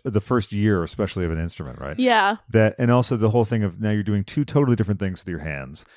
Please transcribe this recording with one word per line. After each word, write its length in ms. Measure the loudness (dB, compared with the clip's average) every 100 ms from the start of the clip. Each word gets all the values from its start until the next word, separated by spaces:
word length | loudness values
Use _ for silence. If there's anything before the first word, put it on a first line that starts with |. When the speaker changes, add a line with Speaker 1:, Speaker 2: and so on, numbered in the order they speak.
| -4
Speaker 1:
the 160 | -4
first 300 | 0 0 0
year, 320 | 0 2 2
especially 420 | -2 -4 -4 -2 -4
of 60 |
an 80 | -2
instrument, 400 | -6 -8 -12 -10
right? 180 | -10 -2
Speaker 2:
Yeah. 380 | 2 2 2 -2 0
Speaker 1:
That, 260 | 4 4 2
and 140 | 2
also 240 | 4 2 0
the 140 | 2
whole 140 | 2 2
thing 180 | 0
of 160 | -2 -2
now 80 | -2
you're 140 | 0
doing 200 | 0 0
two 220 | -2 -4 0
totally 300 | 2 4 2
different 240 | 2 0
things 220 | -4 -6
with 80 | -8
your 100 | -8
hands. 460 | -6 -8 -10 -14 -18